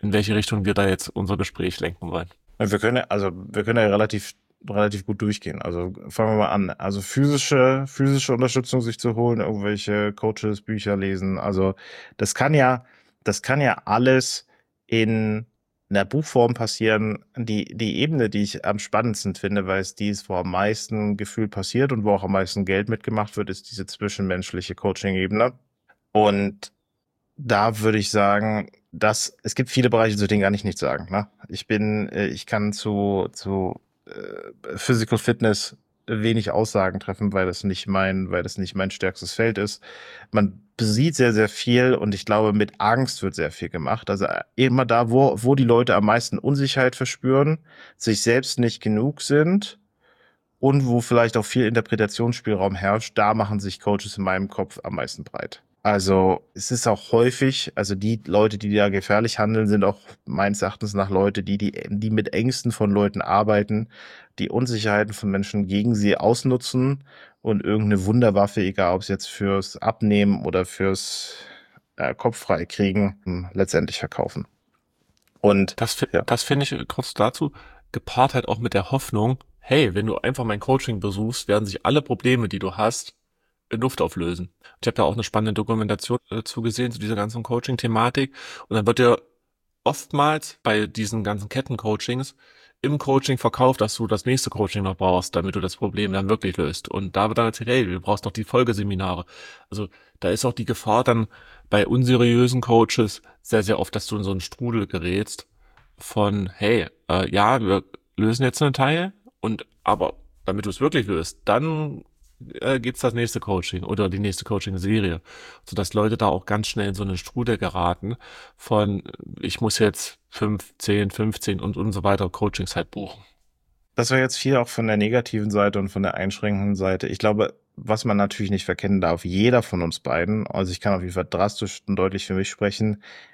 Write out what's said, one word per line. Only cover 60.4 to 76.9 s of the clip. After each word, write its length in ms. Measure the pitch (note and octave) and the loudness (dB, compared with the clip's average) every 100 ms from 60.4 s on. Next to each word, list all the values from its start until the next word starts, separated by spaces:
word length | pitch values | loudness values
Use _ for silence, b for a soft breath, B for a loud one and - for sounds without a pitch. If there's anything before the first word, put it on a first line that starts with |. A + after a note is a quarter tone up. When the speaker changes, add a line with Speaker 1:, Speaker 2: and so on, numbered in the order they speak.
| G2+ G2+ | 0 0
Speaker 2:
Erachtens 320 | G2 - G#2 | -4 -4 -4
nach 160 | G2+ G2 | -2 0
Leute, 320 | F#2+ G2+ G2+ | 2 2 0
die, 160 | G2 G2+ | -2 -2
die, 140 | G#2 - - | -2 -4 -6
die 220 | G#2 A2 | -4 0
mit 220 | G#2+ G#2 | 0 0
Ängsten 380 | F#2+ B2 - A#2+ | 0 0 0 -4
von 220 | - G#2 | 0 2
Leuten 280 | G2+ G2+ G2 | 4 2 0
arbeiten, 680 | - G2 G#2+ G#2 G2+ G#2+ A2 B B B B - | 0 2 4 2 2 -2 -4 B B B B -8
die 100 | - | -4
Unsicherheiten 640 | A#2 B2 A2+ G#2+ G#2 G#2+ | -2 -2 0 2 2 0
von 160 | G2+ G#2 | -2 -2
Menschen 380 | G2 G2+ G#2 F#2 | -2 -2 -4 -2
gegen 300 | G2+ A#2 G#2+ | 0 0 2
sie 200 | G2+ E2 | 2 4
ausnutzen 880 | G2 A#2 C3 B2 - B2+ C3 C#3 B B B B | 2 2 0 -2 -2 -2 0 -2 B B B B
und 240 | A#2 G#2 | -2 -2
irgendeine 400 | - G#2+ G#2 G2+ F#2+ | 0 0 2 2 4
Wunderwaffe, 540 | A#2+ A#2 G2 G2+ A2 | 4 4 4 2 2
egal 340 | F#2+ G2 F2+ | -2 0 0
ob's 140 | F#2 G2+ | 0 -2
jetzt 200 | G2 - | -6 -6
fürs 480 | - G2 G2 F#2+ - | -4 0 0 -2 -4
Abnehmen 680 | A2+ - G#2+ G#2 G2+ G2+ | -4 0 2 4 4 2
oder 200 | F#2 F#2 | 0 -2
fürs, 720 | F2+ - G2 F#2+ - - - B B B B B _ - | -2 -2 0 0 -4 -10 -10 B B B B B _ -6
äh, 180 | B1+ | -4
Kopf 220 | - A#2 - | -2 -2 -2
frei 280 | - E2+ | -2 -2
kriegen, 560 | F2 - G2 G2 G2 - | -2 0 0 2 0 -2
hm, 240 | F#2+ F2+ F2+ | -6 -6 -4
letztendlich 460 | F#2+ F#2+ E2 - - | -2 0 2 0 -4
verkaufen. 480 | - - - - - _ _ _ _ _ _ _ _ _ | -6 -4 -4 -6 -12 _ _ _ _ _ _ _ _ _
Und 400 | G#2 G2 F#2+ - | 4 4 2 -2
Speaker 1:
Das 140 | A2 | -6
fi-, 120 | - - | -4 -2
Speaker 2:
ja. 100 | - | 0
Speaker 1:
das 220 | - A#2+ | 0 -2
finde 180 | - C#3 | 0 -2
ich, 80 | C#3 | -2
äh, 140 | - | -4
kurz 260 | - | -6